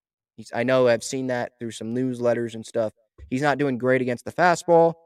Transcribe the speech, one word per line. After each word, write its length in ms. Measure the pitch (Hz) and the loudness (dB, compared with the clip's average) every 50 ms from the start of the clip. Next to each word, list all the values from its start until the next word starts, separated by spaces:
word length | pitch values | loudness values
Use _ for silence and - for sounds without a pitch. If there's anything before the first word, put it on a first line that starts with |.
| _ _ _ _ _ _ _ | _ _ _ _ _ _ _
he's, 160 | - 110 - - | -20 -16 -8 -6
I 100 | 117 120 | -4 0
know 240 | 127 131 131 127 123 | 2 2 4 4 4
I've 140 | 117 110 - | 4 2 0
seen 240 | - - 131 131 127 | -4 -6 -6 -4 -4
that 240 | 127 123 120 - - _ | -4 -4 -4 -6 -8 _
through 140 | 120 113 110 | -12 -12 -10
some 220 | - 113 110 117 | -10 -8 -6 -4
newsletters 600 | 123 131 131 123 120 120 120 117 120 120 117 110 | -2 -2 -2 -4 -2 0 0 0 0 -2 -4 -8
and 100 | 113 110 | -10 -14
stuff. 280 | - - 117 113 107 - _ _ _ _ - - - | -8 -4 -4 -4 -4 -4 _ _ _ _ -20 -10 -6
He's 120 | 127 127 147 | -4 -2 0
not 160 | 147 135 131 | 0 0 0
doing 200 | 143 139 131 117 | 0 -2 -2 0
great 240 | 123 127 131 131 127 | 0 2 2 2 2
against 220 | 123 123 117 - | -2 -4 -6 -8
the 80 | - - | -10 -2
fastball. 640 | - 165 180 170 160 - - 170 165 165 165 165 - _ | 2 2 2 2 2 2 4 6 6 6 4 2 -2 _